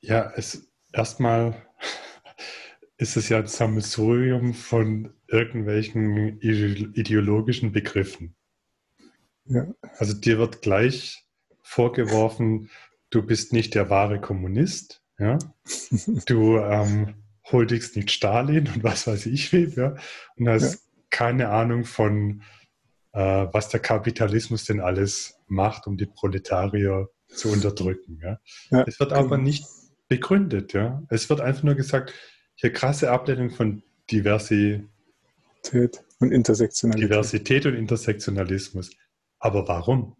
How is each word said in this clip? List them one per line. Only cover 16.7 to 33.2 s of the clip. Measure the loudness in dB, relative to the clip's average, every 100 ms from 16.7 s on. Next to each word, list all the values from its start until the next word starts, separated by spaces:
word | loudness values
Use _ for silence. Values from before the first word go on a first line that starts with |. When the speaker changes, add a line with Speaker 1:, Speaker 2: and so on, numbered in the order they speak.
| 0 2 0 -2 -6 -20 _ 0
Speaker 1:
huldigst | 2 4 0 -4 -6
nicht | -4
Stalin | -2 0 0 2 2 0
und | 0
was | -2 -2 -2
weiß | -4 -2
ich | -4 2
wem, | 2 2 0
ja? | -4 -4 -14 -18 -20 _
Und | 2
hast | 4 2
Speaker 2:
Ja. | -2 _ _ _
Speaker 1:
keine | 0 0 2 2
Ahnung | 2 2 0
von, | -4 0 2 2 0 -4 -12 -20 _ _ _ _ _
äh, | -2 2 2 2
was | -2 -2
der | -4
Kapitalismus | 0 0 -2 -2 0 0 -2 -6 -2
denn | -2
alles | 0 0 0 -2 -10 _ _
macht, | 0 0 -2 -8
um | -6
die | -6
Proletarier | -4 -4 -4 -2 -2 0 2 2 0 -4 _ _
zu | -6 0
unterdrücken, | 2 0 -2 -4 -4 -8 -14
ja? | -10 -10 _ -20 0
Speaker 2:
Ja, | 2 2
Speaker 1:
Es | -2
wird | 0
aber | 2 2
Speaker 2:
genau. | 2
Speaker 1:
nicht | 2 -2 -6 -20 _ _ _
begründet, | -2 2 2 2 -2 -2
ja? | -2 -2 -4 -4
Es | -4 0
wird | 0
einfach | 0 0
nur | 2 2
gesagt, | 0 -2 -2 -16 -20 _ _ -2
hier | -2
krasse | 0 -2 0 2
Ablehnung | 2